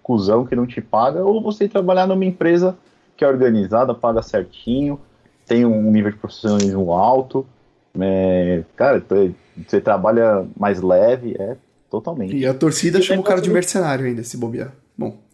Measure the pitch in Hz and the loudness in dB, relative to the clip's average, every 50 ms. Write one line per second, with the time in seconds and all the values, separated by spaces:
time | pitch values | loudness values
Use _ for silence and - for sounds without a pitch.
0 | _ - 120 107 95 95 110 117 131 123 135 120 123 123 - 117 - - - 107 | _ -2 -2 0 2 2 2 2 2 0 -2 -2 -2 -4 -6 -10 -8 -2 0 0
1 | 120 139 139 175 190 202 214 220 214 214 208 - 208 202 - 202 185 180 185 185 | 2 0 0 0 0 0 0 0 -2 -4 -2 -2 -4 -2 0 0 0 2 2 2
2 | 185 190 190 190 190 185 180 - 160 170 170 175 180 185 180 - _ _ _ _ | 2 2 2 0 0 -2 -2 0 2 2 4 4 2 0 -2 -4 _ _ _ _
3 | _ _ _ - 151 139 135 127 131 120 113 107 98 90 107 117 131 - 113 - | _ _ _ 0 2 2 4 4 2 2 2 2 0 0 0 0 2 0 -2 -2
4 | - 117 113 113 - - - 101 90 - - - - 113 123 135 143 143 139 - | -2 -2 0 -2 -4 -2 -4 -4 -4 -4 -12 -14 -6 -4 -2 -2 -2 -2 -4 -8
5 | - _ _ _ _ _ _ _ _ - 117 120 123 117 110 107 107 107 107 107 | -12 _ _ _ _ _ _ _ _ -2 0 2 2 2 2 2 2 2 2 2
6 | 101 104 104 - - 107 - - - 107 104 104 101 98 95 98 95 85 85 90 | 2 0 -4 -6 -12 -14 -12 -6 -2 -2 0 0 0 0 0 -2 -2 0 0 2
7 | 101 120 131 131 131 131 - 135 135 - _ _ _ _ _ _ _ _ _ 90 | 2 4 2 2 0 -2 -6 -6 -6 -6 _ _ _ _ _ _ _ _ _ -4
8 | 92 98 95 95 95 92 92 90 87 90 90 82 82 - _ - 120 139 127 92 | -2 0 0 0 0 2 2 0 0 0 -2 -4 -4 -8 _ 0 0 2 2 0
9 | - - 95 101 98 90 87 - _ _ _ - 82 - - 101 - 110 104 95 | 0 0 0 2 2 0 -2 -8 _ _ _ -20 -8 -2 -2 0 0 0 0 0
10 | 92 107 117 117 117 113 104 98 92 - - - 104 101 98 92 92 92 90 90 | 0 0 2 2 2 2 2 0 -2 -6 -8 -4 -2 -2 -2 -2 0 2 4 4
11 | 104 117 127 127 120 113 - - 98 104 135 131 _ _ _ _ _ _ - 107 | 4 4 2 0 -4 -8 -8 -8 -8 -8 -8 -12 _ _ _ _ _ _ -10 -8
12 | - 160 170 139 101 92 123 135 131 131 131 131 160 156 - - 151 175 165 190 | -8 -8 -8 -8 -8 -6 -4 -2 -2 -2 0 0 0 0 0 0 -2 0 2 2
13 | 185 - 190 190 190 208 190 180 - 180 - 180 180 - - 196 175 151 135 131 | 2 2 0 0 0 0 0 0 0 0 0 0 0 -2 -2 -2 -2 -2 -2 -2
14 | 135 127 120 113 107 - - 120 120 113 120 131 - - - _ _ _ _ - | -4 -4 -6 -6 -8 -10 -8 -8 -8 -6 -6 -8 -10 -10 -14 _ _ _ _ -12
15 | - 113 - - _ _ | -10 -10 -10 -14 _ _